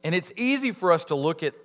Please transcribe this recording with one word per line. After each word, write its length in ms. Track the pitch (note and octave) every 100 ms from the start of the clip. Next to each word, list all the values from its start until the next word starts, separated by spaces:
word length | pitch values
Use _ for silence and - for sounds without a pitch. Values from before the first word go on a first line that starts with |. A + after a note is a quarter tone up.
And 120 | E3 F3+
it's 160 | - -
easy 360 | B3 C#4 C4
for 200 | G3+ F3+
us 140 | E3 -
to 100 | D3
look 280 | C#3+ E3
at 100 | D#3 -